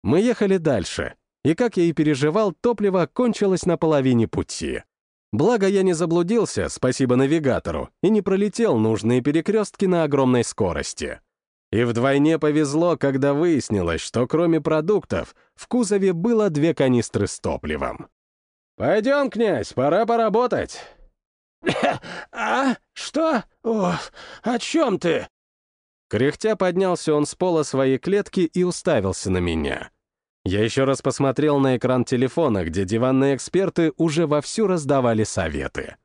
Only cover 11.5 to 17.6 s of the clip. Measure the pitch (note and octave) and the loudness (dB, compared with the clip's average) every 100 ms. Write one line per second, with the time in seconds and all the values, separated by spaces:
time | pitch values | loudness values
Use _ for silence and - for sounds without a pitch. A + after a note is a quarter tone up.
11.5 | _ _ G2+ A#2+ A#2 C3 C#3+ D3+ D#3+ D#3 | _ _ -2 0 0 2 2 2 2 2
12.5 | D3+ D3 D3+ F3 D#3+ C#3 C3+ C#3 C#3+ F3 | 0 0 0 0 0 0 0 0 0 0
13.5 | D3+ - G#2 E2+ D#2+ - A2+ B2+ D#3+ F3 | 0 0 -2 -2 -4 -4 -4 -2 0 2
14.5 | E3 D3+ D#3 D#3 G#3 - F2+ - _ _ | 0 0 0 0 -2 -2 -6 -6 _ _
15.5 | _ - B3 G3+ G3+ F#3+ E3 G#3 A3+ G#3 | _ -4 -2 0 0 0 0 0 2 2
16.5 | D3 D#3+ D3+ C3+ B2 - G2+ G2+ - E2+ | 2 0 2 2 2 0 -2 -4 -4 -6
17.5 | C#2 | -6